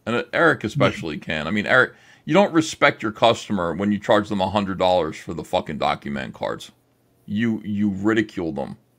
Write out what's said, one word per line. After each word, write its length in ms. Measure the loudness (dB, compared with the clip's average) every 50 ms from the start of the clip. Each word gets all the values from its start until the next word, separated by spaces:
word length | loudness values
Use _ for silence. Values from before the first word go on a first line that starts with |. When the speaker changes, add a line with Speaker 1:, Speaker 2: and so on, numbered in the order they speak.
| _
Speaker 1:
and, 100 | -2 -2
uh, 80 | -2 -2 -2 0
Eric 300 | 2 4 4 2 2 -2
especially 520 | -6 0 2 2 2 2 -2 -8 -8 -8
Speaker 2:
Yeah. 80 | -8 -6
Speaker 1:
can. 240 | -6 -4 -4 -2
I 40 | -2
mean, 140 | -2 -2 0
Eric, 280 | 2 4 4 4 2 -2 _ _ -20 -20 _ _
you 80 | 2 4
don't 200 | 4 4 4 2
respect 500 | 0 0 0 0 2 2 2 2 0 -6
your 80 | -6
customer 640 | 0 4 4 4 4 2 -2 -4 -2 -2 0 -2 -2
when 180 | 0 0 0
you 80 | 0 0
charge 300 | 2 2 2 2 2 0
them 100 | -2 -2
a 100 | -2 0
hundred 280 | 0 -2 -2 -2 -2 0
dollars 380 | 2 2 4 2 0 -2 -6
for 160 | -10 -12 -10 -10
the 100 | -10 -8
fucking 340 | -2 -2 -2 -2 -2 -6
document 560 | -2 -2 -2 -2 -2 -6 -8 -6 -6 -8 -10 -8
cards. 380 | -6 -6 -6 -6 -6 -10 -18 _ _ _ _ _ _ _ _ _ _ _
You, 360 | -6 -4 -2 0 0 -2 -2 -4
you 240 | -6 -2 0 0 0
ridicule 640 | 0 0 0 2 2 2 0 0 -4 -6 -6 -4 -4
them. 240 | -6 -8 -8 -10 -18 _ _ _